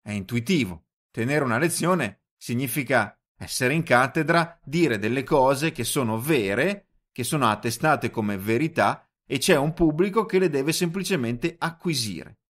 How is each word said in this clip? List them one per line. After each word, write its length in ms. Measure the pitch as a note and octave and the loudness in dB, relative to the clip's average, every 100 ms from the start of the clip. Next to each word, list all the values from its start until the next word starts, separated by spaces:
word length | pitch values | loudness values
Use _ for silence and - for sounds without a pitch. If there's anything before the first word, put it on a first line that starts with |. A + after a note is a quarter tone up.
È 120 | - | -8
intuitivo. 720 | G#2 F#2+ A#2+ A#2 F3+ G#2+ E2+ _ _ _ | -8 -4 -6 0 0 0 -6 _ _ _
Tenere 320 | - A#2 D3 | -6 -2 0
una 160 | C3+ A2+ | 0 0
lezione 680 | E3 E3+ E3 F#3 A#2 - _ _ | 0 0 0 0 -2 -8 _ _
significa 840 | - A#2+ C3+ D3+ C3 B2+ G2+ _ _ _ | -6 -4 -2 -4 0 0 0 _ _ _
essere 380 | E2 - B2+ | -10 -2 0
in 80 | D#3 | 0
cattedra, 760 | E3 B2 C3 E3 D3+ E3+ E3+ - | 4 4 4 0 2 2 2 -6
dire 360 | - D#3 D#3+ A2 | -6 0 2 2
delle 260 | G#2+ B2+ | 0 -2
cose 480 | C3+ D#3 C3 C#3 D#3 | 0 4 4 2 0
che 100 | - | -4
sono 380 | A2+ - A#2+ A2 | -4 -2 -2 -2
vere, 800 | C3 D3+ G2 G2+ D#3+ G3+ _ _ _ | 0 0 2 0 0 -2 _ _ _
che 140 | - | -8
sono 240 | A#2 D#3 A#2+ | -4 0 2
attestate 640 | G#2 A#2+ A2 D#3 C#3 A2+ | 2 -2 -2 0 0 0
come 260 | A#2 G#2+ G2+ | -2 -4 -4
verità, 720 | G2+ A2+ D#3 D#3 G#2 - _ _ _ | -2 0 0 2 0 0 _ _ _
e 120 | C#3+ | -4
c'è 180 | - D#3+ | 2 4
un 160 | C#3+ | 2
pubblico 520 | D#3 E3 D3 G3 G3+ G#3 | 2 2 2 0 0 0
che 120 | F#3 | 2
le 100 | F#3 | 2
deve 240 | C#3+ C3+ | 0 -2
semplicemente 840 | D#3+ F3 F3 F#3 F#3 A2+ A#2+ E3+ - | 0 -2 -4 -2 -2 -2 -2 -6 -4
acquisire. 840 | D#3+ D#3+ F3+ D3 A2 E2+ C2+ - | -8 -6 -4 -2 -4 -8 -12 -20